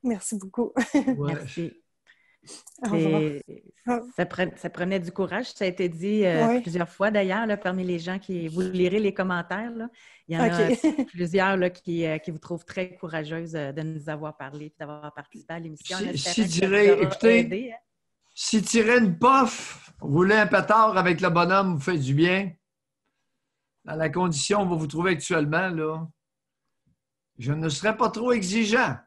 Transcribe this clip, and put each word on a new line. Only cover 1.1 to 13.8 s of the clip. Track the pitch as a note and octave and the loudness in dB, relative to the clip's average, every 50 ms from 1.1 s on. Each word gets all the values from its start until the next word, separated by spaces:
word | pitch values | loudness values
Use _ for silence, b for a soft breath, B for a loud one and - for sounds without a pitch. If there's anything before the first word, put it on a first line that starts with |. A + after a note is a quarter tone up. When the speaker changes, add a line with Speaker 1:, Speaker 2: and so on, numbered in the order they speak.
| B3+ | -2
Speaker 2:
Ouais. | C#3+ C#3+ D3 D#3+ | -2 -2 -4 -4
Speaker 3:
Merci. | D3+ D#3 - - E3+ E3+ D3+ - _ _ _ _ _ _ B B B B B B B B B B B B - _ - C4 | -6 -8 -10 -8 -8 -8 -8 -10 _ _ _ _ _ _ B B B B B B B B B B B B -20 _ -8 -4
Speaker 1:
Au | G#3+ | -2
revoir. | G3 E3 D#3+ D#3+ D#3 D#3 D#3 D3+ C#3+ C#3+ - - | 0 2 2 4 2 2 2 0 -4 -8 -12 -16
Speaker 3:
C'est, | C3+ - _ - _ _ _ A#3+ | -20 -20 _ -20 _ _ _ -4
Speaker 1:
Ah. | A#3+ A#3 A#3+ B3 - | -4 -4 -4 -8 -4
Speaker 3:
ça | - F3 | -4 -4
pre-, | F3 - - F#3 E3+ - | -4 -2 -4 -4 -4 -4
ça | - - E3+ | -10 -12 -10
prenait | - - F3 F#3 F#3+ F#3+ | -6 -4 -4 -2 -2 -2
du | E3+ E3+ | -4 -6
courage. | F3 - F#3+ D#3+ F3 G#3+ B3+ - | -4 -4 -4 -4 -4 -6 -8 -8
Ça | - - G#3 | -6 -4 -4
a | F#3 | -4
été | F3+ F#3 F#3 F3+ | -2 -2 -4 -4
dit, | E3 D#3+ F3 G3+ G#3+ G#3+ G3+ | -4 -4 -4 -2 0 2 2
euh, | F3+ E3 D#3 D#3+ A3+ | 2 4 4 2 2
Speaker 1:
Ouais. | A#3+ B3+ | 2 0
Speaker 3:
plusieurs | A#3 F3 E3 F3+ E3+ E3+ | -2 -2 -4 -4 -4 -4
fois, | - - G3 G#3+ | -2 0 0 2
d'ailleurs, | G#3 G#3 G3 F#3 F#3 A3 A#3 | 2 2 0 0 0 -2 -2
là, | A3 G#3 | -2 -4
parmi | G3+ - F3+ F#3 F#3 F#3 | -2 -2 -4 -2 -2 -2
les | F3+ F3+ E3+ | -2 -4 -4
gens | E3 F3+ F#3 F#3+ | -4 -6 -8 -8
qui, | - - F#3 F3 E3 D#3+ | -6 -8 -6 -6 -6 -4
vous | D#3+ F3+ | -4 -4
lirez | F#3 F#3 F#3 F3+ F3+ F3+ F#3+ G#3+ | -4 -2 0 0 2 2 2 2
les | G#3+ G3 F#3+ | 0 0 0
commentaires, | - F#3 F#3+ F3+ E3+ E3+ - F3+ G3+ A3+ A#3+ | -2 -2 -2 -2 -4 -4 -6 -6 -6 -6 -8
là. | A#3 A3+ A3+ A#3+ b b b b b b b | -8 -10 -10 -10 b b b b b b b
Il | - E3 | -6 -2
y | E3 | 0
en | G3+ | 2
Speaker 1:
Ok. | A3+ F3 F3 - - B3 - - D#4 D4+ - | 2 4 2 2 2 2 2 2 0 0 0
Speaker 3:
a | C4 | -4
plusieurs, | - - E3+ F3 E3 E3+ G3 F#3 G3 G3 | -4 -4 -6 -4 0 2 2 2 2 2
là, | F#3+ F3+ F3+ | 2 0 0
qui, | F3+ - _ F3+ E3+ E3+ E3 | -2 -6 _ -6 -4 -2 -2
euh, | D#3+ D#3 D#3 | -2 -2 -4
qui | - - | -6 -10
vous | D#3+ D#3 | -12 -12
trouvent | - - F3 E3 - | -10 -10 -10 -10 -10
très | - - F#3+ F#3 F3+ F3+ | -10 -8 -8 -8 -8 -10
courageuse, | _ - E3 D#3+ D#3+ D3+ D3 E3 E3 E3+ E3 E3 | _ -12 -8 -8 -8 -6 -6 -8 -8 -8 -8 -8
euh, | D#3+ D3 C3+ | -8 -8 -6
de | C#3 D#3+ | -6 -6